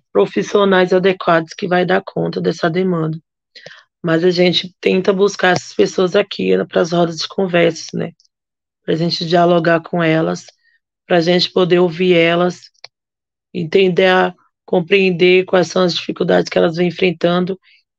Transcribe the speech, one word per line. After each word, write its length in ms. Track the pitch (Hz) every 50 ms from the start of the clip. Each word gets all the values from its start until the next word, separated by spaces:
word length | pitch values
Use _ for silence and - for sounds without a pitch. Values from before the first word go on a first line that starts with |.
| _ _ -
profissionais 800 | 202 202 196 - 208 190 - - 208 202 196 190 185 185 180 190
adequados 600 | 185 180 196 185 190 - - 170 165 165 160 -
que 120 | - -
vai 180 | 175 180 180 180
dar 180 | 170 180 196 -
conta 360 | - - 175 170 170 170 185
dessa 300 | 175 180 170 - - 165
demanda. 480 | 160 185 190 190 180 165 160 156 160 165 _ _ _ _ _ _ _ - - - - - _ _ _ _ -
Mas 220 | 170 165 165 165
a 60 | 185
gente 440 | 180 175 180 185 165 - - 185 _ -
tenta 320 | - 196 190 190 185 208 196
buscar 400 | 185 202 202 196 - - 180 180
essas 220 | 156 - - -
pessoas 400 | - 202 185 - - 185 180 165
aqui, 420 | 202 196 - - - 185 185 185
né, 80 | 185 190
pras 280 | - - 185 185 160 175
rodas 240 | 170 175 170 165
de 120 | 160 - -
conversas, 580 | - - 196 185 170 175 170 170 160 - - - -
né? 180 | - - - - _ _ _ _ _ _ _ _ _ _ _ _ _ -
Pra 120 | - 175
gente 280 | 156 170 175 - - 175
dialogar 560 | 160 170 175 175 175 180 175 165 170 170 165
com 220 | 165 - - 175 170
elas, 420 | 160 156 160 165 175 180 175 - - - _ _ _ _ _ _ _ _ _ _
pra 140 | - 180 175
gente 320 | 160 175 175 180 180 - -
poder 260 | 190 185 170 180 175
ouvir 360 | 180 180 160 165 185 185 180
elas, 480 | 170 165 170 170 175 175 180 175 - - - _ _ - - _ _ _ _ _ _ _ _ _ _ _ _ -
entender, 540 | 185 170 156 - 196 196 185 175 175 190 185
a, 260 | 185 185 185 180 175 _ _ _ _ _ _
compreender 800 | - - 185 170 - 190 196 190 190 180 160 175 180 185 185 185
quais 240 | 185 - 185 170 165
são 140 | - 185 185
as 120 | 175 160
dificuldades 540 | - - - 165 - 185 170 180 185 175 -
que 80 | - 185
elas 180 | 185 175 160
vêm 120 | 170 180 175
enfrentando, 680 | 175 - 190 185 170 165 - 170 175 180 180 175 190 - _ _ _ _ _ _ _